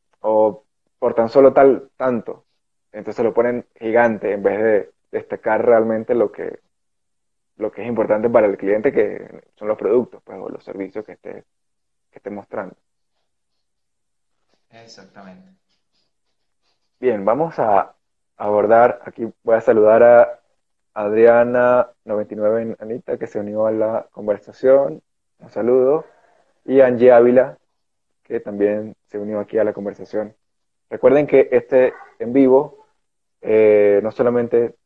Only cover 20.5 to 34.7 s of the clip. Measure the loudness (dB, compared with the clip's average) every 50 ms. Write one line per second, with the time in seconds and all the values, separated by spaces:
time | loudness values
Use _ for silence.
20.5 | _ _ _ _ _ _ _ _ -12 -8 -6 -2 2 4 4 4 6 4 2 0
21.5 | 0 0 0 2 2 0 -2 -4 _ _ _ -8 -8 -8 -8 -8 -8 -4 -2 -2
22.5 | -2 -2 -4 -8 -10 -12 -12 -12 -12 -12 -10 -10 -10 -10 -10 -10 -10 -10 -10 -8
23.5 | -6 -4 -4 -2 -2 -2 -4 -4 -4 -6 -8 -12 _ -10 -8 -8 -8 -8 _ -18
24.5 | -12 _ 2 2 2 2 2 -2 -6 -12 _ _ _ _ _ _ _ _ -20 -14
25.5 | -10 -6 -2 0 0 2 2 0 0 -2 -4 -10 _ _ _ _ _ _ _ _
26.5 | _ _ _ 0 2 4 4 4 2 4 4 6 6 6 6 4 4 2 0 0
27.5 | -4 _ _ _ _ _ _ _ _ _ _ _ _ _ _ -12 -12 -12 -10 -10
28.5 | -6 -4 -2 -2 -2 -4 -8 -10 -16 _ _ _ -14 -12 -10 -8 -8 -8 -8 -6
29.5 | -4 -4 -2 -4 -4 -8 -10 -12 -12 -14 -14 -10 -10 -8 -8 -10 -14 _ _ _
30.5 | _ _ _ _ _ _ _ _ -4 0 2 4 4 2 2 2 2 2 4 2
31.5 | 0 -2 0 0 2 2 2 0 -2 -6 -16 -20 _ -14 -8 -2 0 2 4 4
32.5 | 4 2 2 -2 -8 -20 _ _ _ _ _ _ _ _ _ _ _ _ -4 -2
33.5 | 2 2 4 4 4 4 4 2 2 0 -2 -2 -4 -4 -2 -2 -2 -2 -2 -2
34.5 | -2 -2 -2 -4